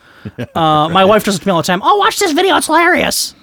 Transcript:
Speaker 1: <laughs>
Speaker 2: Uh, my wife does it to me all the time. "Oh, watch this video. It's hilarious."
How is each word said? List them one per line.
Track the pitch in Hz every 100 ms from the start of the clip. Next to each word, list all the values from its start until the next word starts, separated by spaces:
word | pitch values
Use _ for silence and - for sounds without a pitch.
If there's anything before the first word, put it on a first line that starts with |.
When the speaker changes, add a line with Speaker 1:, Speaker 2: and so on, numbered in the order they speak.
| _ _
Speaker 1:
<laughs> | 104 - 120 -
Speaker 2:
Uh, | 160 151 156
my | 180 190
wife | 214
does | 208 196
it |
to | 196
me |
all | 170
the | 156
time. | 180 285
"Oh, | 403
watch | 403 427
this | 403
video. | 294 370 381
It's | -
hilarious." | 320 339 320 - - - -